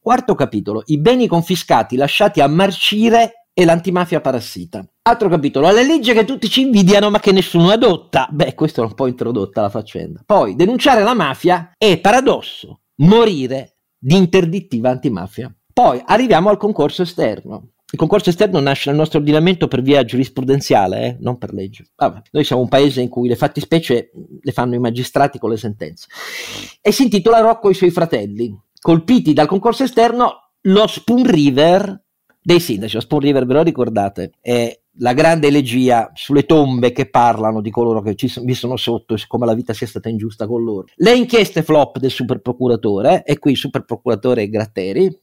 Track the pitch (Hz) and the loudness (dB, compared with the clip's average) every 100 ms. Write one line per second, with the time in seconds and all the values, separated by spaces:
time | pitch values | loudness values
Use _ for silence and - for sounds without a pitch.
0 | - 247 247 165 139 104 95 107 - 151 | 0 -2 0 -2 -2 -4 -6 -8 -2 0
1 | 156 254 220 170 165 175 - 131 110 123 | 2 2 2 0 -2 -6 0 0 0 -2
2 | 143 - 156 156 139 156 196 175 226 214 | -2 2 0 2 2 2 0 0 -2 0
3 | 226 226 226 _ _ - 175 170 175 180 | 2 4 2 _ _ 2 2 2 0 -2
4 | 175 160 139 127 - 95 85 104 95 _ | -2 -2 -2 -4 -6 -14 -14 -14 -16 _
5 | - - 202 165 139 143 156 214 262 320 | -2 0 2 0 0 2 4 4 4 2
6 | 226 226 214 269 220 - 269 214 180 202 | 2 2 2 -2 -2 0 2 4 6 4
7 | 208 208 208 190 175 170 170 220 240 170 | 2 0 2 2 2 2 4 4 2 0
8 | _ 135 131 147 160 - 156 - 113 107 | _ -4 -4 -2 -4 -2 -4 -2 -6 -2
9 | 131 123 113 113 98 - 104 113 107 117 | -4 -4 -4 -4 -4 -2 -4 -4 -10 -12
10 | 85 80 _ 202 120 104 180 254 294 240 | -12 -14 _ 0 2 0 0 2 2 4
11 | 202 247 147 131 180 180 165 _ 214 165 | 2 0 -2 -2 0 0 -4 _ 0 2
12 | 196 247 262 139 - - 95 - _ - | 2 2 2 -2 -6 -18 -20 -20 _ 2
13 | 151 220 226 165 127 135 127 _ _ _ | 6 6 4 0 -4 -6 -10 _ _ _
14 | 127 190 180 190 170 190 - 117 123 127 | 0 2 4 2 0 -4 -6 -2 -2 0
15 | 139 98 92 - 127 - _ - 247 127 | -4 -4 -10 -12 -16 -16 _ 2 2 2
16 | - 208 254 165 190 202 208 208 147 - | 0 0 2 2 2 0 -2 -2 -2 -2
17 | 175 175 139 104 - 101 - _ _ - | -6 -4 -4 -4 -12 -18 -20 _ _ -4
18 | 165 202 185 170 214 180 139 139 151 147 | 0 0 0 0 0 2 0 -2 -2 0
19 | 156 156 147 151 170 185 151 127 131 143 | 0 0 2 2 2 0 -2 -2 2 2
20 | 117 123 131 - 127 139 - 123 92 104 | 2 -2 -4 -4 -2 -2 2 0 2 -2
21 | 120 123 120 123 98 98 98 110 - _ | -6 -6 -8 -8 -10 -10 -12 -14 -20 _
22 | 135 90 _ 143 147 127 120 139 143 127 | -4 -4 _ -4 -2 -2 0 2 2 0
23 | 123 - 123 117 147 - - 165 160 120 | -6 -4 -4 -2 -2 -4 -2 -2 0 -2
24 | - - - - 135 - 123 120 120 120 | -2 -18 -20 -10 -8 -4 -4 -2 -4 -4
25 | 127 135 143 127 110 110 113 107 78 85 | -6 0 -2 -2 -6 -6 -8 -10 -14 -16
26 | - - - - - - - - 208 214 | -20 -20 -16 -14 -14 -16 -18 -6 -2 0
27 | 262 202 214 233 220 226 202 190 180 170 | 2 2 2 4 4 2 0 2 0 0
28 | 160 127 104 101 120 101 _ _ - 160 | -2 -2 -6 -8 -10 -10 _ _ 0 0
29 | 160 254 156 147 185 202 233 226 262 233 | 2 2 2 2 2 0 -2 -2 -2 2
30 | 233 240 240 - _ _ 190 196 214 - | 2 2 -2 -2 _ _ 2 2 2 -2
31 | - 247 254 165 143 131 156 185 202 - | -2 2 4 4 4 4 4 4 0 -10
32 | _ _ _ _ - 175 170 104 110 110 | _ _ _ _ -4 -4 -2 -8 -6 -8
33 | - 151 143 139 123 139 165 131 117 110 | -4 -2 0 -2 0 0 0 -2 -4 -2
34 | 101 95 90 _ - 120 117 - _ _ | -4 -6 -14 _ -4 -4 -4 -8 _ _
35 | 120 127 160 165 147 143 131 120 127 117 | -2 2 2 2 2 2 0 0 2 2
36 | - - - 143 139 160 143 123 123 123 | 0 -10 -2 0 4 2 2 2 0 0
37 | 131 127 120 110 110 110 107 107 117 110 | -2 2 2 2 -2 -2 -6 -2 0 0
38 | 104 101 127 127 123 127 120 127 - 113 | -4 -4 -6 -4 -6 -4 -4 -6 -4 -4
39 | _ 110 - 120 117 113 123 107 113 107 | _ -8 -4 -4 -2 -2 -4 -8 -8 -10
40 | 113 113 110 104 107 120 117 101 - _ | -8 -8 -8 -10 -6 -4 -4 -6 -10 _
41 | 190 247 240 233 196 - 156 151 139 131 | 2 2 2 0 0 -2 0 0 0 -2
42 | 127 - 123 123 - 123 127 117 113 101 | -6 -4 -6 -6 -6 -4 -2 0 0 0
43 | 123 175 - 147 147 127 139 123 - 110 | 2 0 0 -4 -2 -2 -4 -8 -8 -8
44 | - 107 123 120 104 107 107 - 92 104 | -4 -2 0 -2 -2 -4 -6 -6 -6 -2
45 | 190 180 | -2 -4